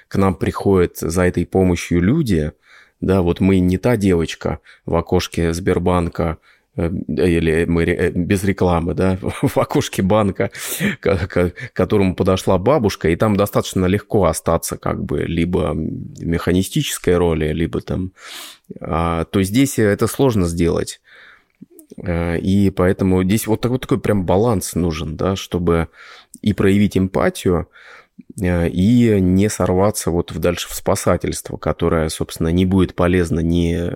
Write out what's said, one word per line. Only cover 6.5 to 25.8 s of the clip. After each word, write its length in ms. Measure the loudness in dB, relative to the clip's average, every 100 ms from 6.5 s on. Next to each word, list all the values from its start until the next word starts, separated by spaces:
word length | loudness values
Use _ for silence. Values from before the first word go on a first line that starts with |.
| _ _ -6
э, 140 | -4
или 760 | -4 -4 0 2 2 2 2 2
мы 200 | 2 2
ре-, 100 | 0
э, 160 | -2
без 320 | -2 0 0
рекламы, 500 | 0 0 2 2 0 0
да, 220 | 0 0
<laughs> 20 |
в 360 | -4 -2 -2 0
окошке 440 | 0 0 -2 -2
банка, 480 | 2 2 2 0 -4 -6 -10 -6 -4 -2
ко-, 160 | -2 0 -2
ко-, 240 | 0 -2
к 220 | -2 -8
которому 400 | -4 0 2 2 2
подошла 420 | 0 0 2 0
бабушка, 520 | 2 2 0 0 -2
и 60 | 0
там 220 | 0 0
достаточно 480 | 0 -2 -2 0 0
легко 400 | 0 0 0 2
остаться 500 | 0 0 -2 -2 -6
как 240 | -4 -4
бы 180 | -4 -4
либо 480 | -2 -2 0 0 -2
в 520 | -4 -6 -8 -12 -10 -4
механистической 880 | -2 0 0 0 -2 -4 -4 0 2
роли, 380 | 2 0 -2
либо 260 | -2 -4 -4
там, 320 | -6 -6 -6 -12 -20 -18 -18 -20 -20 -14
а, 420 | -6 -2 -2 -2
то 180 | -2 -2
здесь 360 | 0 0 0 2
это 260 | 0 2 -2
сложно 380 | 0 0 2 0
сделать. 540 | 0 0 0 -4 -10 _ -20 -20 -20 _ _ -20 -20 -20 -12
Э, 400 | -6 -4 -2 -2
и 320 | 0 2 2
поэтому 540 | 2 0 2 2 2
здесь 240 | 2 0 0
вот 140 | -2
такой, 180 | -2 -4
такой 200 | -2 -2
прям 240 | 0 0 2
баланс 500 | 2 2 0 -2 -2
нужен, 400 | -2 -2 -6 -4
да, 200 | -2 -2
чтобы 500 | -4 -2 0 0